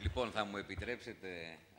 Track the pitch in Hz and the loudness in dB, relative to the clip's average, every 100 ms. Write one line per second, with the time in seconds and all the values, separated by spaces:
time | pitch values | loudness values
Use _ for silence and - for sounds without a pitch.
0 | - 123 113 107 104 101 95 92 104 120 | 2 4 4 4 2 0 -2 -2 -2 -2
1 | 120 101 95 87 82 80 - | -4 -6 -6 -6 -6 -10 -16